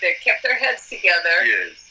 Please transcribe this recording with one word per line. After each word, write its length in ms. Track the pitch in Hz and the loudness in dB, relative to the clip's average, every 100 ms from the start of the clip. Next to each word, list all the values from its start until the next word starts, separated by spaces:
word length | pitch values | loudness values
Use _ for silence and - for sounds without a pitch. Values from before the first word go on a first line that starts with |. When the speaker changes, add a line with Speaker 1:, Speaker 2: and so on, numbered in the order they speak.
Speaker 1:
they 140 | 175 | -2
kept 280 | 180 - - | -2 -2 0
their 120 | 247 254 | 0 0
heads 320 | 262 - - | -2 -2 -8
together. 560 | - 185 175 170 170 | -2 0 2 2 2
Speaker 2:
Yes. 460 | - - - - - | 2 0 -2 -10 -8